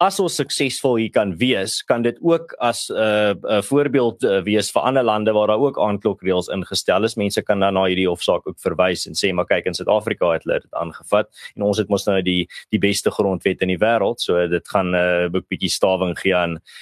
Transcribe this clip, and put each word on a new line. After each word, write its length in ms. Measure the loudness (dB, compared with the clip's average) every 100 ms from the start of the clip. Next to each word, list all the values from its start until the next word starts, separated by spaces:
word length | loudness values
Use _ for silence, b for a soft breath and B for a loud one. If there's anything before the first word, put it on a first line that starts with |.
as 180 | 0 0
ons 160 | -2
suksesvol 640 | -2 -4 -2 -4 -2 0 0
hier 140 | 2
kan 260 | 0 0 0
wees, 460 | 0 0 -2 -6
kan 200 | -2 0
dit 160 | 0 0
ook 320 | 0 0 -2 -4
as, 320 | -2 -2 -4
eh, 440 | -2 2 2 2
'n 280 | 0 0 0
voorbeeld, 640 | 2 0 2 2 0 0
eh, 180 | 0 2
wees 300 | 2 0 2
vir 100 | 0
ander 200 | 2 2
lande 300 | 2 2 2
waar 160 | 2 4
daar 120 | 2
ook 180 | 2 2
aandklokreëls 720 | 0 0 -2 -2 0 0 -2
ingestel 560 | -6 -6 -4 0 2
is. 120 | 2 0
Mense 260 | -2 -2
kan 180 | 0 2
dan 140 | 2
na 100 | 2
hierdie 240 | 2 2 0
hofsaak 400 | 0 0 -2 -2
ook 100 | -6
verwys 480 | -4 0 0 0 -6
en 60 |
sê, 180 | -2 -2
"Maar 120 | 0
kyk, 220 | 0 0 -2
in 80 |
Suid-Afrika 580 | -4 0 0 0 -2 0
het 120 | 0
hulle 160 | -2 -4
dit 120 | -4
aangevat 540 | -8 -8 -8 -2 0 0 B B -4
en 60 |
ons 160 | -2 0
het 100 | 0
mos 180 | 0 0
nou 160 | 0
die, 260 | 0 -2 -2 B B
die 80 | -2
beste 320 | 0 0 -2
grondwet 500 | 0 -2 0 -2 -2
in 80 | -2
die 100 | 0
wêreld, 400 | 2 2 0 -2
so 280 | -2 0 0
dit 200 | -2 -2
gaan, 260 | -2 0
eh, 340 | 0 0 0 0
ook 160 | -4 -6
bietjie 220 | -6 -4
stawing 480 | 0 0 2 0 -2
gee 160 | 0
aan 260 | 0 0 -4 B B